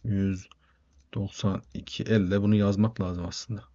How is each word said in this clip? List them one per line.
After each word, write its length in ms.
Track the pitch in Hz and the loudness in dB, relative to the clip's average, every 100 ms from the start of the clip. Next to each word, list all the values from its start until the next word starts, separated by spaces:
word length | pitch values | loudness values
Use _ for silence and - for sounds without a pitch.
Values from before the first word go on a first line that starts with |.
Yüz 440 | 117 98 98 92 - - _ _ _ _ _ | -2 0 0 -2 -10 -20 _ _ _ _ _
doksan 480 | - 101 - 101 95 - | -6 -6 -2 -2 -2 -6
iki 300 | - - - | -14 -12 -10
elde 380 | 107 110 90 101 | 2 2 4 2
bunu 140 | 104 | 4
yazmak 460 | 107 101 101 110 - | 4 4 4 0 0
lazım 240 | 92 87 | -4 -4
aslında. 380 | 87 - - 110 - | -6 -10 -10 -12 -12